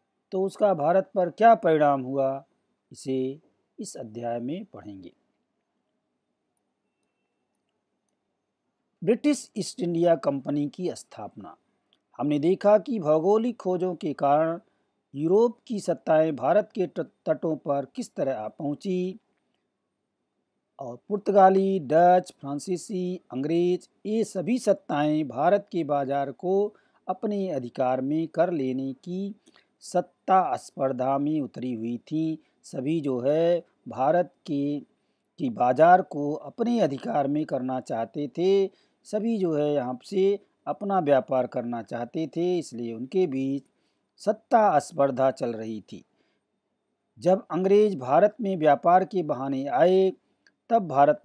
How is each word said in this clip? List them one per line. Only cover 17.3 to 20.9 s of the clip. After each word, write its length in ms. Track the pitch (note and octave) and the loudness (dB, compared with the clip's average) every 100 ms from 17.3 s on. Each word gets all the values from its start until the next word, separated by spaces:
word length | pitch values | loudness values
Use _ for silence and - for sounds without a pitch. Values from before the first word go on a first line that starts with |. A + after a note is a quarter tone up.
| D3 E3+ D3+ | -2 -2 -4
पर 280 | E3 C#3+ | -2 -4
किस 300 | C3 - A#3 | -4 -10 -10
तरह 200 | - C3+ | -6 -4
आ 140 | A#2+ G#2+ | -4 -8
पहुंची 720 | - C#3+ C#3+ G3 F3+ F#3 - _ _ _ _ _ _ _ _ _ _ _ _ _ _ _ - | -8 -6 -6 -4 -2 -4 -8 _ _ _ _ _ _ _ _ _ _ _ _ _ _ _ -16
और 200 | C3 | -16